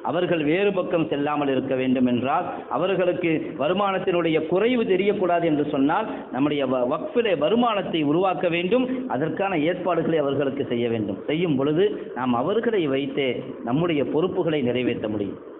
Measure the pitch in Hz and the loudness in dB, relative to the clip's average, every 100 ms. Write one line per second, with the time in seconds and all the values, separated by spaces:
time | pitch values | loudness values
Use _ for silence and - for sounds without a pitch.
0 | - 151 175 165 147 170 202 190 175 175 | -2 -2 0 0 2 2 2 0 0 0
1 | 156 143 147 147 143 131 131 131 127 127 | 0 0 -2 0 0 0 0 -2 2 2
2 | 123 123 127 160 180 - - 123 180 185 | 2 2 0 0 -2 -8 -6 -2 0 2
3 | 180 180 170 156 - - 143 190 202 190 | 0 0 0 -2 -4 -4 -2 0 0 0
4 | 190 175 165 160 156 180 226 254 220 180 | 0 0 2 0 2 2 2 2 2 2
5 | 202 196 180 170 165 147 147 147 139 180 | 2 2 2 2 2 2 0 2 2 2
6 | 220 - - 123 147 147 131 127 123 160 | -2 -8 -8 -2 0 0 0 0 0 -2
7 | 190 247 226 165 147 233 240 208 180 170 | -2 0 2 2 2 4 2 0 -2 0
8 | 147 156 190 180 180 170 180 240 254 262 | 2 2 2 2 0 0 2 2 0 -2
9 | - 127 165 165 190 175 151 180 180 170 | -4 -2 -2 -2 -2 0 0 0 0 0
10 | 160 160 139 139 143 135 131 120 120 113 | 2 0 0 0 -2 -2 -2 0 0 0
11 | 101 95 - 156 180 131 139 156 208 202 | -2 -4 -4 -2 0 2 2 2 0 0
12 | - 113 127 120 143 214 233 220 156 135 | -8 -6 0 0 0 0 0 0 0 0
13 | 139 135 135 117 - - 117 131 175 151 | -2 -2 -2 -2 -6 -10 -2 0 2 0
14 | 123 143 180 190 165 156 123 123 123 117 | 0 0 0 0 0 0 0 0 0 -2
15 | 107 107 98 - - | -4 -2 -4 -6 -14